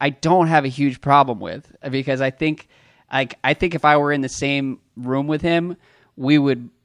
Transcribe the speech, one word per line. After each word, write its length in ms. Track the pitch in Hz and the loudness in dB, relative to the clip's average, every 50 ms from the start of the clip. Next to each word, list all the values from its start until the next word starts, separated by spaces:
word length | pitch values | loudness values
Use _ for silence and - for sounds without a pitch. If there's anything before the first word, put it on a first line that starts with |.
I 80 | 131 147 | -4 -4
don't 380 | 131 - - 165 180 185 165 | -4 -2 0 2 2 4 4
have 180 | 160 165 151 139 | 4 2 2 2
a 40 | 135 | 0
huge 320 | 123 139 143 139 127 - | -2 0 -2 -2 -2 -2
problem 380 | - 143 139 143 139 131 117 90 | 0 4 4 4 4 4 0 -6
with, 320 | 95 85 85 - - _ - _ - 135 | -8 -10 -10 -12 -14 _ -20 _ -8 -6
because 300 | 127 135 131 143 135 127 | -6 -4 -2 -2 -2 -2
I 100 | 135 131 | -2 -2
think, 380 | - - 156 156 151 - - _ _ _ _ _ _ _ _ _ | -2 -2 -2 -4 -4 -4 -10 _ _ _ _ _ _ _ _ _
like, 260 | - 135 135 123 - - - | -4 -4 -4 -4 -6 -4 -2
I 100 | 135 151 | -2 0
think 220 | - 190 175 165 | 0 -2 -2 -2
if 100 | 147 - | 2 2
I 120 | 151 147 | 4 4
were 140 | 147 143 143 | 4 2 2
in 100 | 147 139 | 0 -2
the 80 | 131 127 | -4 -6
same 500 | - - 143 139 139 139 135 135 127 - _ _ _ | -6 -6 -4 -2 -2 -2 -4 -6 -8 -10 _ _ _
room 320 | 117 123 127 135 135 143 | -10 -6 -4 -2 -2 -2
with 140 | 151 156 147 | -2 -4 -2
him, 360 | 175 165 170 170 170 180 170 - _ _ _ _ _ _ _ | 0 0 0 0 -2 -4 -8 -12 _ _ _ _ _ _ _
we 240 | - 127 139 151 147 | -4 0 2 4 4
would 300 | 139 139 127 120 120 120 - _ | 4 2 0 -2 -6 -12 -20 _